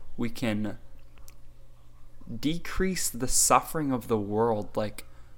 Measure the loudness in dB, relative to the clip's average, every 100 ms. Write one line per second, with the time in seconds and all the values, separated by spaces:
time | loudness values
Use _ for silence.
0 | -2 0 0 2 0 2 -2 -4 -10 -12
1 | -14 -12 -12 -12 -12 -14 -16 -16 -16 -14
2 | -12 -10 -8 -2 -2 0 0 0 2 2
3 | -2 0 4 6 8 6 6 0 0 0
4 | 2 2 2 2 4 2 0 -2 -2 -4
5 | -10 -14 -14